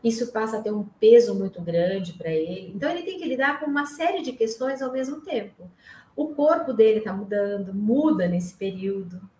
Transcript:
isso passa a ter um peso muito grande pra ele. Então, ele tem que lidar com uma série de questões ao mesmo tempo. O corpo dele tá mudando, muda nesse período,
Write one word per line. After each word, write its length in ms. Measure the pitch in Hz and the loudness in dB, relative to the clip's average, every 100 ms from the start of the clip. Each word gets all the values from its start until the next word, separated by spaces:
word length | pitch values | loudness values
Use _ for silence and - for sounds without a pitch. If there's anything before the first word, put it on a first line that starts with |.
isso 280 | 233 226 233 | 0 0 -2
passa 260 | 220 220 220 | -2 -2 -4
a 40 | |
ter 100 | 214 | -4
um 120 | 214 | -6
peso 520 | 202 _ 220 240 233 196 | -8 _ 8 10 8 0
muito 260 | 190 175 | -4 -6
grande 520 | 170 170 180 196 180 | -4 0 0 0 -6
pra 180 | - 165 | -8 -2
ele. 400 | 160 160 185 190 196 | -2 -2 -6 -10 -6
Então, 140 | 285 | -4
ele 140 | 349 | -4
tem 160 | 339 381 | -6 -6
que 80 | 294 | -4
lidar 320 | 247 269 285 | 0 0 0
com 80 | 302 | -2
uma 180 | 285 285 | -2 -4
série 380 | - 330 381 | -2 -2 -2
de 80 | 254 | -6
questões 500 | 247 226 220 262 269 | -2 -2 -2 -4 -4
ao 100 | 262 | -4
mesmo 300 | 262 262 294 | -4 -6 -8
tempo. 480 | 392 269 196 _ 175 _ - - - - | -6 -6 -8 _ -20 _ -20 -20 -18 -6
O 140 | 302 | -6
corpo 440 | - 294 339 311 | 2 4 4 0
dele 280 | 220 220 214 | 4 6 6
tá 120 | 214 | 0
mudando, 580 | 196 202 202 202 202 190 | -8 -4 -2 -2 -2 -6
muda 560 | 196 208 254 311 185 180 | -4 0 2 4 2 2
nesse 280 | 175 180 - | 0 -4 -6
período, 680 | 196 190 190 196 180 180 190 _ | -8 -4 -6 -6 -8 -14 -18 _